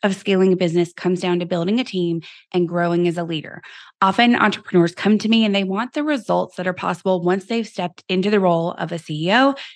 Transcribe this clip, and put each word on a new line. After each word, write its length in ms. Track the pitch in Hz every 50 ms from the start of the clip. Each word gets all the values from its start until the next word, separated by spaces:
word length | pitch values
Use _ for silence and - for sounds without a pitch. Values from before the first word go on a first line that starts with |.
| -
of 100 | 202 190
scaling 380 | 196 - 202 190 185 190 185
a 60 | 185 180
business 340 | 185 170 165 175 170 170
comes 300 | - - - 180 185 175
down 180 | 190 180 180 175
to 60 | 175
building 340 | 170 185 170 170 185 214 247
a 60 | 247
team 360 | - - 185 175 170 170 165 - - - - _ _
and 160 | - 180 175 165
growing 400 | 170 175 175 170 170 170 175 175
as 100 | 160 175
a 60 | 170
leader. 380 | 165 165 151 - - - - - - - - - - _ _
Often, 340 | 190 190 196 - 240 240 240
entrepreneurs 580 | - - 214 - - - - - 180 170 170 -
come 260 | - - 202 214 208
to 100 | - 214
me 160 | 226 226 220
and 100 | 208 196
they 80 | 202 196
want 300 | 190 190 202 240 254 -
the 100 | 302 294
results 540 | 311 294 254 208 - 175 180 185 180 - -
that 100 | 180 185
are 60 | 180
possible 480 | 180 180 180 175 - - 196 185 180
once 240 | 170 175 185 196 190
they've 200 | - 233 233 220
stepped 380 | 214 - - 175 170 - - - -
into 200 | 190 185 185 208
the 120 | 214 202
role 300 | 190 180 170 165 165 175
of 200 | - - - 160
a 80 | 170 165
C 300 | - - 156 151 160 180
E 40 | 202
O 220 | 240 269 277 269 - - - -